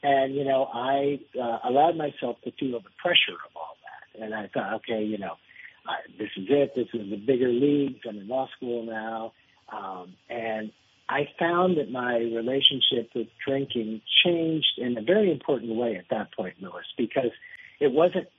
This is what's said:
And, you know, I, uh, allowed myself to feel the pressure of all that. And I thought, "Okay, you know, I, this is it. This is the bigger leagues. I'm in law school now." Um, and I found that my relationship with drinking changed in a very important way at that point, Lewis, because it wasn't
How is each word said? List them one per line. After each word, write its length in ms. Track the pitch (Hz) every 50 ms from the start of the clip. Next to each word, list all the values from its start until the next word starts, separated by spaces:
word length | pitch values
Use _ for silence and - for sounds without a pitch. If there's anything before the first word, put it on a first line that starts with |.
And, 320 | - 143 139 135 135 135 135
you 120 | 143 139
know, 240 | 139 135 131 135 - -
I, 460 | - 123 135 139 139 139 143 143 131 - _ -
uh, 220 | 123 123 117 117 - -
allowed 320 | 127 123 139 151 170 165
myself 420 | 160 156 143 135 - - 120 117 _ -
to 60 | 127
feel 280 | - - 147 135 123 117
the 100 | 98 - _
pressure 360 | - - 180 175 - - - 90
of 180 | - - - _
all 220 | - - - - _ _
that. 400 | - - - - _ _ - -
And 100 | 107 110
I 140 | 110 104
thought, 280 | - - 135 110 98 110
"Okay, 280 | 107 - - 117 110 107
you 140 | 107 107
know, 180 | 101 98 87 82 - _ _ - - - - - _ _
I, 100 | - 82 - - - -
this 120 | - 107 101 -
is 100 | 98 95 95
it. 240 | 139 143 139 - -
This 140 | 127 117 - -
is 160 | 117 104 98
the 80 | 107
bigger 320 | 104 104 117 135 120 131 123
leagues. 500 | 117 120 139 147 143 143 139 135 127 - -
I'm 100 | 117 104
in 100 | 104 98 104
law 180 | 123 131 131 131 -
school 300 | - 131 123 120 117 113
now." 480 | 113 113 110 107 110 113 113 113 113 _ _ _ _ _ _ _ -
Um, 420 | - - 95 95 - 92 90 90 92 _ _ _
and 420 | - 120 113 113 110 110 107 107 _ _ _ _ _ _ _ -
I 180 | - 139 143 - -
found 400 | - 175 170 175 175 185 185 180
that 140 | 156 143 95
my 240 | 123 127 123 123 120
relationship 920 | 117 117 117 113 113 113 120 131 139 135 - - - - - 143 120 110 - _
with 140 | 127 110 - _ _ -
drinking 560 | 135 135 139 139 135 - 120 110 107 110 110 _ - - - -
changed 540 | 180 175 165 165 160 160 156 143 - -
in 200 | - 123 123 123
a 40 | 113
very 280 | 107 113 185 214 214 190
important 440 | 156 135 - - 147 120 110 117 110
way 220 | 113 120 117 107
at 100 | 90 - _
that 240 | 120 110 104 - -
point, 220 | - 98 92 - _
Lewis, 240 | 95 92 - - - - -
because 340 | - 120 110 - 139 127 117 - - - - - - - - - _
it 100 | 143 143
wasn't 360 | 123 147 165 180 180 190 - - _